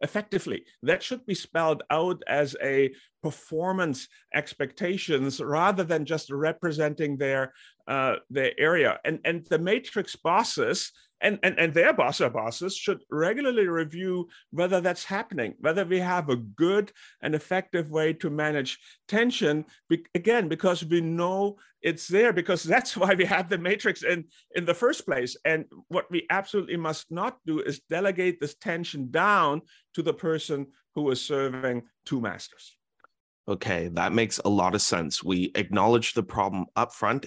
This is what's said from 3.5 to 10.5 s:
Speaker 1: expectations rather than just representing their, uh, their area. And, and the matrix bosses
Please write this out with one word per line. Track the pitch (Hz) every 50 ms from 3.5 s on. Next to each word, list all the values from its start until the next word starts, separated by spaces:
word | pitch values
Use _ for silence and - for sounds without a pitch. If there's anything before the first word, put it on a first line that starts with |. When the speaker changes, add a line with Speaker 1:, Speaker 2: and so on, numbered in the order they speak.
| 160 156 170 185 190 190 180 160 135 127 - - _ _ _ _ -
Speaker 1:
expectations | 147 147 - - - 143 131 - - 170 175 190 190 - - 160 135 131 139 131 -
rather | 139 127 147 156 170 196 202 185 185
than | 160 165 156 151
just | 139 165 151 - -
representing | 139 139 151 160 165 - - 170 151 147 156 151 151 151 160 147 143
their, | 131 139 135 135 135 135 127 - - - - _ _ _ -
uh, | 127 139 131 131 113 - - _
their | - 139 135 123 -
area. | - 135 156 175 170 143 117 80 - -
And, | 143 160 - -
and | 156 170 170 160
the | - 180 160
matrix | 170 180 214 254 254 - - 220 180 - -
bosses | - - 160 170 202 233 -